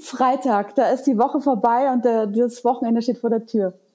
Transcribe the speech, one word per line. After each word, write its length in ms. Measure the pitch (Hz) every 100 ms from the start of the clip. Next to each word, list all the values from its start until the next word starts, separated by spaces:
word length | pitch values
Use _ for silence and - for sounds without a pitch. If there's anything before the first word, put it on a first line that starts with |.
Freitag, 720 | - 254 254 269 269 202 202 -
da 140 | 214
ist 140 | 262
die 140 | 277 214
Woche 220 | 269 285
vorbei 500 | 277 226 233 240 269
und 100 | 247
der, 240 | 240 226 214
das 380 | 214 240 240 233
Wochenende 360 | 254 233 226
steht 180 | 233 226
vor 100 | 233
der 160 | 226 220
Tür. 280 | 220 190 - _